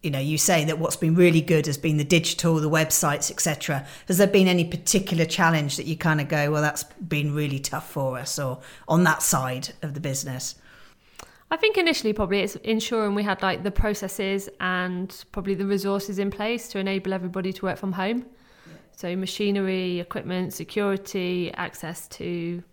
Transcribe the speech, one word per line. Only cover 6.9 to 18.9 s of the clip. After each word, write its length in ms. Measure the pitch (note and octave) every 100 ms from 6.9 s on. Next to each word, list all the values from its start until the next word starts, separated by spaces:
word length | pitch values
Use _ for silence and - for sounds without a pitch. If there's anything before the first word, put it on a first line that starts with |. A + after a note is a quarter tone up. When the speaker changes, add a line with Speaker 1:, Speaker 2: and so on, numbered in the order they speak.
| - E3+
Speaker 1:
been 280 | D3+ D3
really 240 | D3 D3 C3+
tough 320 | C#3 C#3 -
for 280 | - C3+ B2+
us," 200 | B2 -
or 220 | C#3 B2 - - -
on 160 | E3
that 180 | F3 D#3
side 480 | - C#3+ B2+ B2+ - -
of 100 | D#3
the 60 | C#3
business? 540 | D#3 C3+ D3+ C3 - - - - - _ _ _ - - _
Speaker 2:
I 60 | D#4+
think 200 | A4 G#4+
initially 360 | E4+ D4+ A3
probably 260 | G#3+ F#3+ G3+
it's 160 | G3 -
ensuring 580 | - A3 A3 A#3 G#3
we 100 | G3+
had, 180 | G#3 F#3+
like, 200 | G3 F3+
the 80 | G3
processes 760 | F#3+ G#3+ G#3 F#3+ - G3 G3 G3 -
and 640 | F#3 F#3 F3+ F3+ F#3+ - -
probably 220 | - F#3+
the 120 | G3 G3
resources 520 | G3 G3 G3+ G3 F#3+
in 120 | G3+
place 380 | G3 G#3+ A#3 A#3
to 100 | G3+
enable 340 | F#3+ G3 F#3+
everybody 400 | F#3+ F3+ F#3 F#3
to 140 | F#3 F#3+
work 100 | -
from 160 | G3
home. 320 | F3+ F#3+ A#3 B3 - _ - -
Speaker 1:
Yeah. 60 | D#3+ -